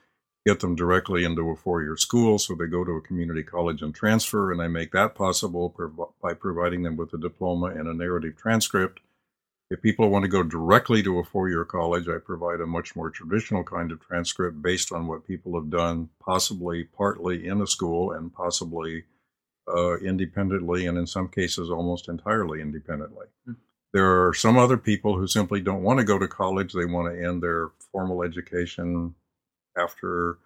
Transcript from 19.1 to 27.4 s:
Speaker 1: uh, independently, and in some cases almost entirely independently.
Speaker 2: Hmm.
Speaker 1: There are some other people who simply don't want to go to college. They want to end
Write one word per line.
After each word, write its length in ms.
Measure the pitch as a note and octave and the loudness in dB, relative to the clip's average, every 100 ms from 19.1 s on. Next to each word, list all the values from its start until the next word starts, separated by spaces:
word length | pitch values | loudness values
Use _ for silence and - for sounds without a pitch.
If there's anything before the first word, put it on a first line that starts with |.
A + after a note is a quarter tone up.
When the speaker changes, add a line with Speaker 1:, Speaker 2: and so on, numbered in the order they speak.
| _ _ _ _ _ - | _ _ _ _ _ -4
Speaker 1:
uh, 260 | F2 F2 F2 | 0 0 0
independently, 880 | F#2+ F#2 E2+ G2+ F#2+ F#2+ E2+ F2+ F2+ | -2 -2 -2 -2 -2 -2 0 -2 0
and 100 | F2 | -2
in 80 | |
some 220 | F2 F#2+ F2+ | -2 -4 -4
cases 420 | G2+ F2+ - E2+ | -2 -2 -2 -4
almost 400 | E2+ F2 F2 - | -2 -2 -4 -6
entirely 520 | E2+ G#2 A2 F2 D#2 | -8 -2 0 -2 -6
independently. 640 | D2+ D2+ - - G#2+ - - _ | -8 -10 -8 -8 -10 -14 -20 _
Speaker 2:
Hmm. 80 | B2 A#2 _ _ _ | -16 -16 _ _ _
Speaker 1:
There 340 | G2 F#2+ F#2 F2+ | 4 6 6 4
are 60 | |
some 240 | - A2+ B2 | 4 6 8
other 180 | B2 | 6
people 420 | B2 A2 G2+ G#2 F#2 | 4 2 0 0 0
who 100 | F#2+ | 0
simply 340 | A2 F#2+ G2+ | 0 0 0
don't 220 | F#2+ F#2+ | -2 0
want 160 | G2 C3 | 2 2
to 60 | |
go 120 | G#2 F#2+ | 4 2
to 100 | F#2+ | 0
college. 460 | - F#2+ F#2+ F2+ | 0 0 0 -2
They 120 | F2+ | -2
want 280 | F2 F2 E2+ | -2 -2 -2
to 100 | F2 | -2
end 200 | F2 F2+ | -2 -2